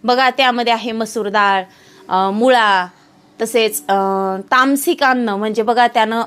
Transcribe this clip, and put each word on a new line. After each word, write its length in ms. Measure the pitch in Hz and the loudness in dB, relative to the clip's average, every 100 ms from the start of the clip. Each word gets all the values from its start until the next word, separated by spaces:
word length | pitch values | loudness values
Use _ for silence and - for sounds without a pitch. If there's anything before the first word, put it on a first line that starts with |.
बघा 260 | 226 247 262 | 0 2 2
त्यामध्ये 440 | 254 262 240 233 | 2 0 0 -2
आहे 180 | 226 226 | -2 -4
मसूर 340 | 226 220 226 208 | -6 -6 -6 -2
डाळ, 380 | 208 202 196 185 - - - - | 0 2 0 -4 -18 -20 -20 -4
अ, 200 | 185 190 | 0 0
मुळा, 560 | 208 254 247 214 190 180 _ _ _ _ - | 2 2 4 4 2 -2 _ _ _ _ -10
तसेच, 420 | 226 240 220 214 - | -2 0 0 -4 -2
अ, 60 | 196 196 190 190 190 190 | -2 0 -2 -4 -6 -2
तामसिक 520 | 254 262 277 339 302 | 0 2 0 -2 0
अन्न 260 | 269 254 233 | 0 0 -2
म्हणजे 320 | 196 214 214 | -2 -2 -2
बघा 260 | 220 233 240 | 0 2 2
त्यानं 340 | 240 220 226 | 2 0 -2